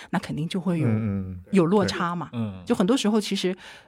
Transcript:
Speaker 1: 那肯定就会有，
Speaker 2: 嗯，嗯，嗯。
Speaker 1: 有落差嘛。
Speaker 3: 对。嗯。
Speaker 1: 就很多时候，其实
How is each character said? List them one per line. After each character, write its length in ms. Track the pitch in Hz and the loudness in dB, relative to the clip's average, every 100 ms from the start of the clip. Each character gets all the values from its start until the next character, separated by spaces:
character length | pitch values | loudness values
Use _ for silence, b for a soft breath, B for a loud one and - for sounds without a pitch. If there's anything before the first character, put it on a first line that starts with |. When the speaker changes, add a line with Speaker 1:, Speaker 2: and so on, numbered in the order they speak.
| B | B
Speaker 1:
那 80 | - | -4
肯 160 | - | -4
定 140 | 147 165 | -4 -4
就 120 | 190 | -2
会 200 | 185 170 | -2 0
有， 80 | 120 | 2
Speaker 2:
嗯， 20 | |
嗯， 400 | 110 110 98 92 | 2 0 -2 -4
嗯。 100 | 92 - | -10 0
Speaker 1:
有 120 | 190 | 4
落 220 | 165 208 - | 6 4 2
差 300 | - 170 175 | 0 -2 -4
嘛。 120 | 147 | -6
Speaker 3:
对。 80 | 233 | -4
嗯。 240 | - 92 87 | -4 -6 -2
Speaker 1:
就 80 | |
很 100 | 233 | 0
多 120 | 185 254 | 2 2
时 120 | 208 | 2
候， 120 | 220 | 0
其 160 | 208 196 | 0 -2
实 200 | 180 185 B B | -2 -4 B B